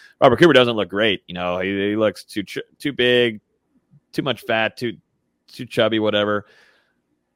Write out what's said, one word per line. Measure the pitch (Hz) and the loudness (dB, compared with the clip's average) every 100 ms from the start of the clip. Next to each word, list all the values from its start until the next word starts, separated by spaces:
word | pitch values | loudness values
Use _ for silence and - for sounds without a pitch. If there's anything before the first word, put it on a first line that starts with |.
| - - | -20 0
"Robert | 139 117 | 2 6
Cooper | 165 | 6
doesn't | 127 120 110 | 6 4 0
look | 90 | -4
great. | 101 110 92 - | -2 0 -2 -6
You | |
know, | 87 90 90 | -8 -6 -4
he, | 95 98 101 | -4 -4 -2
he | 107 | 0
looks | 107 92 | -2 -2
too | - 104 | -10 -10
ch-, | 92 - - _ | -10 -10 -14 _
too | 147 | -8
big, | 123 123 123 120 107 - _ _ _ _ _ _ | -2 2 2 2 -2 -14 _ _ _ _ _ _
too | - | -6
much | 147 120 | -6 -6
fat, | - 113 110 - | -4 -2 -2 -4
too, | 120 95 _ _ _ _ _ | -10 -10 _ _ _ _ _
too | - 127 | -18 -6
chubby, | - 110 110 | 0 0 2
whatever." | 107 104 104 104 - _ _ _ _ _ _ _ _ | 0 0 0 -2 -6 _ _ _ _ _ _ _ _